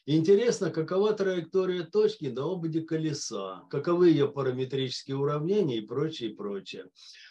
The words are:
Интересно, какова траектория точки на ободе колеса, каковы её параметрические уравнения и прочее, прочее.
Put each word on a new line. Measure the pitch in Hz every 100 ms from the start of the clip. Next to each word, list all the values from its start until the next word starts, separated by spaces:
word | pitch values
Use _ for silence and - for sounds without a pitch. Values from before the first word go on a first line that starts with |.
| -
Интересно, | 156 160 202 240 - 170
какова | 160 156 185 214
траектория | 208 190 180 160 190 185 180
точки | 160 208 214 -
на | 143 120 151
ободе | 185 165 160
колеса, | 160 160 156 135 - 104 95 92 -
каковы | 139 160 175 175
её | 147 139
параметрические | 139 131 127 131 135 131 - - 135
уравнения | 143 147 160 208 165 117
и | 104
прочее, | 123 156 - 113
прочее. | 104 101 98 92 - - _ - - -